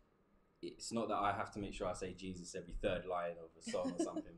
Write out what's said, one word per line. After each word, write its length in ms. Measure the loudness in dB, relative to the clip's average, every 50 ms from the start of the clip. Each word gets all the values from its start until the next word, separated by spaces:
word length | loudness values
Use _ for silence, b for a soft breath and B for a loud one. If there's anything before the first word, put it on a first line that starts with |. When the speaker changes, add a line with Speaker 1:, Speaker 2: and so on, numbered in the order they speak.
| b b _ _ _ _ _ -20 _ _ _ _
Speaker 1:
it's 300 | -8 -8 -6 -6 -8 0
not 160 | 2 2 2 4
that 60 | 2 4
I 160 | 6 6 4
have 180 | 4 2 -2 -2
to 60 | -4
make 140 | -4 -2 -2
sure 140 | 0 0 0
I 60 | 0
say 200 | 0 -2 -4 -4
Jesus 420 | -4 -6 -6 -4 -4 -6 -6 -6
every 180 | -6 -6 -4 -4 2
third 240 | 4 4 4 4 2
line 300 | 0 0 2 2 0 -2 -4 -8
of 60 | -14 -14 -10
a 100 | -8 0
song 220 | 2 2 2 2 2 2
or 20 |
Speaker 2:
<laughs> 40 | 0
Speaker 1:
something, 340 | 0 0 -4 -6 -6 -12